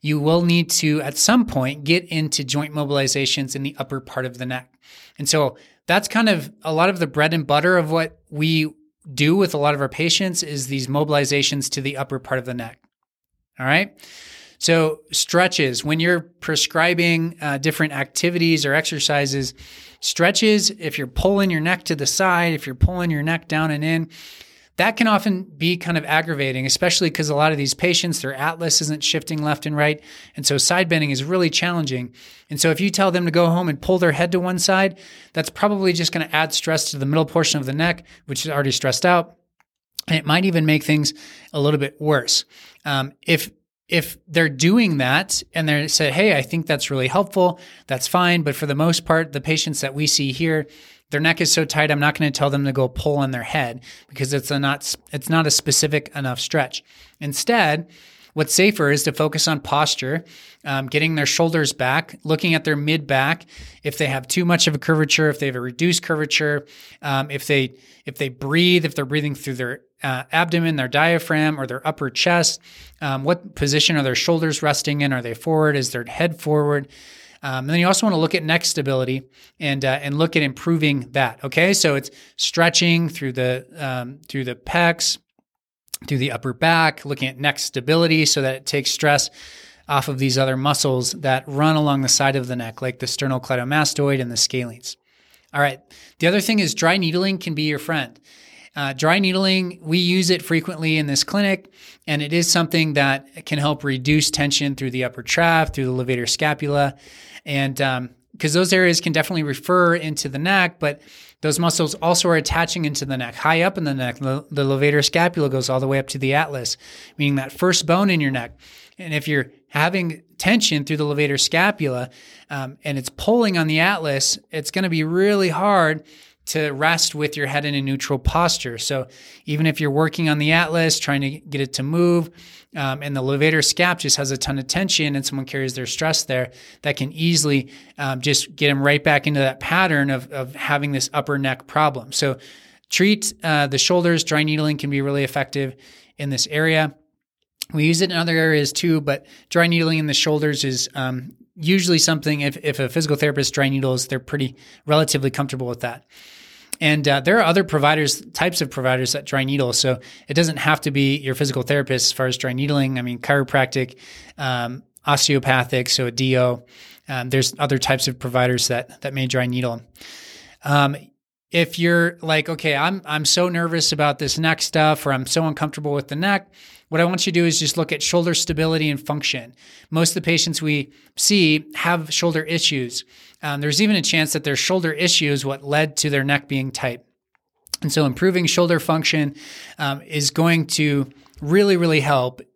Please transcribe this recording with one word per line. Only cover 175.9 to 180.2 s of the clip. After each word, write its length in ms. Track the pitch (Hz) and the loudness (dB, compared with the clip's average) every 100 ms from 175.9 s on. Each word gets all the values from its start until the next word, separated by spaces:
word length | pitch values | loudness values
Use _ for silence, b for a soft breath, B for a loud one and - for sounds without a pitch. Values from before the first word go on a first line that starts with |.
with 160 | 143 139 | -4 -4
the 80 | 147 | -4
neck," 340 | 190 196 196 B B B B | 0 0 -4 B B B B
what 140 | 160 | 2
I 40 | 170 | 2
want 220 | 180 196 | 2 0
you 60 | |
to 60 | 170 | 2
do 60 | 170 | 2
is 140 | 147 | 2
just 180 | 156 - | 0 -2
look 140 | 156 | -2
at 100 | 147 | -2
shoulder 320 | - 175 175 | 0 0 2
stability 560 | 170 - 151 160 160 156 | 0 -2 0 0 2 0
and 100 | 139 | -2
function. 540 | - 143 139 131 120 - B B B | -4 -4 -2 -6 -8 -20 B B B
Most 220 | 156 165 | 0 2
of 40 | |
the 60 | - | 0